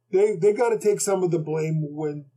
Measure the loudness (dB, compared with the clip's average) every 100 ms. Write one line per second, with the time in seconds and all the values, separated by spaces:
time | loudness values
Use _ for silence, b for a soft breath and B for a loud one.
0 | _ 2 2 2 2 4 2 2 0 0
1 | 0 0 0 -2 -2 -4 -2 -2 -4 -6
2 | -6 -8 -14